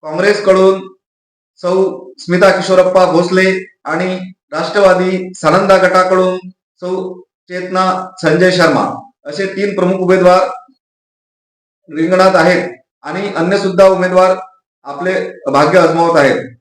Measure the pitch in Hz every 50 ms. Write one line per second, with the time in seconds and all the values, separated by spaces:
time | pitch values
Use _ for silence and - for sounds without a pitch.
0 | - 156 156 170 190 208 208 202 - 190 190 190 190 190 190 190 - - - _
1 | _ _ _ _ _ _ _ _ _ _ _ _ - 180 185 190 190 190 - -
2 | - - - _ - - 175 180 202 190 185 185 180 - 185 185 180 185 185 190
3 | 180 - 160 165 175 175 190 185 185 190 190 185 - - _ _ _ 131 156 170
4 | 185 185 185 185 185 - - _ _ _ 147 156 170 - - 208 196 190 185 180
5 | 180 185 190 185 - - - - - 156 160 190 202 196 190 185 185 185 185 185
6 | 185 185 185 185 185 185 185 185 185 185 - _ _ _ _ _ 180 180 185 190
7 | 185 185 180 - - _ _ _ _ _ 180 180 180 185 190 185 185 185 185 185
8 | - - - - - - 185 175 185 185 185 175 170 160 143 120 104 - - -
9 | - - _ _ _ 143 147 - 196 190 - 190 202 202 185 185 180 185 190 185
10 | 180 175 185 185 175 180 180 185 185 - - - - _ _ _ _ _ _ _
11 | _ _ _ _ _ _ _ _ _ _ _ _ _ _ _ _ _ _ 143 151
12 | 165 175 185 185 185 190 185 175 160 175 180 156 139 123 - - _ _ _ _
13 | - 147 156 185 202 202 - 165 165 180 196 190 190 185 180 175 190 190 190 170
14 | 180 185 180 185 185 185 185 185 - - _ _ _ _ _ _ _ 135 143 139
15 | 170 185 190 - - - - - - 139 135 139 151 156 175 180 165 160 160 170
16 | 170 170 165 156 143 135 107 - - - - _